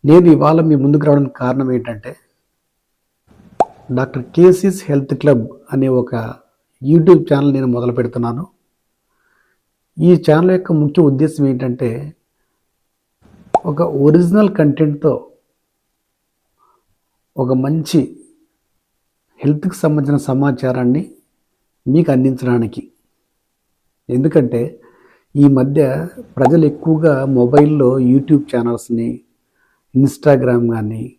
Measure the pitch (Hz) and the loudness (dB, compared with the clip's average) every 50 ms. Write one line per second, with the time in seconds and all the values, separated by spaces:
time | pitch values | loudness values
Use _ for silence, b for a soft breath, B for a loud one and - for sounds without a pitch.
0 | - 143 156 180 180 170 156 135 143 147 160 165 165 160 151 139 131 143 147 151 | 4 6 6 6 8 6 4 4 4 2 2 2 2 2 2 2 2 2 0 2
1 | 147 151 143 143 139 131 - - 123 123 127 135 135 131 127 120 117 120 113 104 | 2 2 2 2 0 -4 -6 -8 -6 -4 -4 -4 -2 -2 -4 -4 -4 -8 -12 -12
2 | - 123 151 _ _ _ _ _ _ _ _ _ _ _ _ _ _ _ _ _ | -14 -16 -18 _ _ _ _ _ _ _ _ _ _ _ _ _ _ _ _ _
3 | _ _ _ _ _ _ _ _ _ _ _ _ - - - _ _ - 127 127 | _ _ _ _ _ _ _ _ _ _ _ _ -4 -4 -4 _ _ -8 -6 -6
4 | 131 131 - 131 123 - - 165 175 185 180 185 - 196 185 - - - 143 139 | -6 -6 -8 -12 -12 -8 0 4 6 6 4 4 0 -4 -4 -4 -6 -4 -4 -4
5 | 135 - 143 127 - 147 139 120 113 113 - - _ _ - 135 131 131 127 123 | -2 -4 -8 -2 0 2 2 2 -2 -8 -12 -20 _ _ -4 -2 -2 0 0 -2
6 | 120 - - 117 113 113 120 - _ _ _ _ _ _ _ _ 131 135 156 165 | -2 -4 -8 -10 -10 -10 -14 -18 _ _ _ _ _ _ _ _ -2 2 2 4
7 | 160 190 180 160 - - 147 139 143 143 139 135 131 127 120 120 120 123 120 123 | 6 6 4 4 4 0 -2 0 0 0 0 0 -2 -2 -2 -2 -4 -4 -4 -4
8 | 120 123 - 123 120 117 120 135 180 - _ _ _ _ _ _ _ _ _ _ | -4 -4 -4 -6 -6 -6 -6 -8 -12 -14 _ _ _ _ _ _ _ _ _ _
9 | _ _ _ _ _ _ _ _ _ _ _ _ _ _ _ _ _ _ _ 165 | _ _ _ _ _ _ _ _ _ _ _ _ _ _ _ _ _ _ _ 0
10 | 156 175 180 165 - - 151 156 170 185 185 185 185 - 170 151 151 147 147 185 | 4 4 4 4 4 2 2 2 2 2 0 0 -2 -2 -2 0 0 0 2 2
11 | 165 143 135 131 151 151 156 - 143 135 131 123 131 127 120 123 131 120 113 127 | 2 2 2 0 -2 -4 -2 -2 -2 -2 -2 -2 -4 -6 -6 -4 -6 -6 -6 -8
12 | 147 147 - _ _ _ _ _ _ _ _ _ _ _ _ _ _ _ _ _ | -12 -16 -20 _ _ _ _ _ _ _ _ _ _ _ _ _ _ _ _ _
13 | _ _ _ _ _ _ _ _ _ _ _ - - 175 147 147 170 165 151 139 | _ _ _ _ _ _ _ _ _ _ _ -6 -4 -4 -4 -4 -4 -4 -2 0
14 | 139 147 151 175 175 170 185 214 208 196 - - 156 147 143 - 160 151 147 143 | 2 4 4 4 2 2 2 2 2 0 0 0 0 0 0 0 -2 -2 -2 -2
15 | - 151 123 - - - _ _ _ _ _ _ _ _ _ _ _ _ _ _ | -2 -2 -4 -4 -8 -16 _ _ _ _ _ _ _ _ _ _ _ _ _ _
16 | _ _ _ _ _ _ _ _ _ _ _ _ _ _ _ _ _ _ _ _ | _ _ _ _ _ _ _ _ _ _ _ _ _ _ _ _ _ _ _ _
17 | _ _ _ _ _ _ _ - 135 123 131 127 131 139 156 165 147 - - 165 | _ _ _ _ _ _ _ -4 -2 0 0 -2 0 -2 -2 -4 -4 0 0 0
18 | 120 - - - - _ _ _ _ _ _ _ _ _ _ _ _ _ _ _ | 0 0 -8 -20 -20 _ _ _ _ _ _ _ _ _ _ _ _ _ _ _
19 | _ _ _ _ _ _ _ _ - 143 151 147 - 185 175 - - 156 151 151 | _ _ _ _ _ _ _ _ -2 -2 -2 -2 -4 -8 -6 -2 -2 -2 0 0
20 | 139 139 143 139 - - 131 135 143 143 127 - - 131 123 123 123 123 127 156 | 0 0 -2 -2 -2 -2 -2 -2 0 -2 -2 -2 -4 -4 -4 -2 0 0 0 0
21 | - - - _ _ _ _ _ _ _ _ _ _ _ _ _ _ 131 135 165 | -4 -8 -16 _ _ _ _ _ _ _ _ _ _ _ _ _ _ 0 0 0
22 | 170 156 139 127 131 135 131 123 127 123 123 117 113 107 - - - _ _ _ | 2 2 0 0 0 0 -2 -2 -4 -2 -2 -2 -2 -6 -8 -14 -18 _ _ _
23 | _ _ _ _ _ _ _ _ _ _ _ _ _ _ _ _ _ _ _ _ | _ _ _ _ _ _ _ _ _ _ _ _ _ _ _ _ _ _ _ _
24 | _ - 123 123 139 156 - 160 - 120 123 117 120 156 - b b b b b | _ -6 -4 -2 -2 2 2 0 0 0 -2 -4 -6 -6 -10 b b b b b
25 | b b b b b b _ 143 143 143 139 131 127 139 143 156 147 131 135 151 | b b b b b b _ 4 4 4 4 4 0 0 0 0 0 0 -2 -6
26 | 165 175 - - - _ _ - 131 127 160 170 156 147 147 - - 160 160 156 | -8 -10 -14 -18 -20 _ _ 0 0 2 4 4 2 0 -2 -4 -2 -2 -2 2
27 | 160 156 143 131 135 135 135 123 123 123 139 143 147 151 151 147 135 123 127 135 | 2 0 0 0 -2 -2 0 0 2 4 4 4 4 4 2 2 2 0 0 0
28 | 127 123 127 135 139 - 156 139 147 - - 120 117 120 120 120 - - 120 113 | 2 2 2 2 2 2 0 0 0 -2 -4 -4 -2 -2 -4 -6 -6 -6 -6 -6
29 | 117 120 120 120 _ _ _ _ _ _ _ _ _ _ _ _ _ _ _ 127 | -4 -6 -8 -10 _ _ _ _ _ _ _ _ _ _ _ _ _ _ _ 0
30 | 139 135 - - - 151 139 131 123 123 123 120 120 117 117 113 107 107 110 110 | 0 0 0 0 2 2 2 2 2 0 0 0 0 -2 -4 -4 -6 -8 -8 -10
31 | 117 127 _ | -12 -14 _